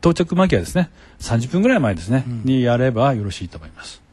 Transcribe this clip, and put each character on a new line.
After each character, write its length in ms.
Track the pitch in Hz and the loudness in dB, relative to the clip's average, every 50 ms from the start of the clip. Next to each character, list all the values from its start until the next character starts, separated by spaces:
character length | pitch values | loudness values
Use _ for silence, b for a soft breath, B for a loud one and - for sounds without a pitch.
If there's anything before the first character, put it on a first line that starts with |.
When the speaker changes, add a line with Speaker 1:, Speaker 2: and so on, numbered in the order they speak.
Speaker 1:
到 140 | - 170 170 | 4 2 2
着 220 | - 180 165 - | 2 0 -2 2
間 100 | 175 185 | 2 2
際 140 | 185 151 104 | 4 2 0
で 60 | 85 | 0
す 100 | - - | -2 -2
ね。 140 | 180 180 - b b b b b b | -2 -2 -2 b b b b b b
三 220 | - - - 120 | -6 -2 -2 0
十 80 | 117 127 | 0 0
分 140 | - 180 202 | 0 2 2
ぐ 60 | 247 | 4
ら 80 | 262 | 4
い 40 | 220 | 4
前 140 | 143 110 98 | 2 0 -2
で 80 | 82 85 | -2 -4
す 80 | 95 | -2
ね。 140 | 120 131 127 | -2 -2 -2
Speaker 2:
う 40 | 123 | -2
ん。 120 | 120 117 110 | -8 -4 -2
Speaker 1:
に 180 | 131 131 131 123 | 0 0 2 2
や 140 | 120 120 | 2 2
れ 140 | 120 127 131 123 | 2 2 0 2
ば 200 | 113 123 143 135 | 2 2 2 0
よ 100 | 110 104 | 0 -4
ろ 60 | 101 92 | -6 -6
し 120 | - 98 | -8 -12
い 40 | 87 | -12
と 100 | - 80 | -12 -16
思 80 | 80 | -18
い 40 | 80 | -18
ま 120 | 78 - - | -20 -18 -20
す。 180 | - - - _ _ | -20 -20 -20 _ _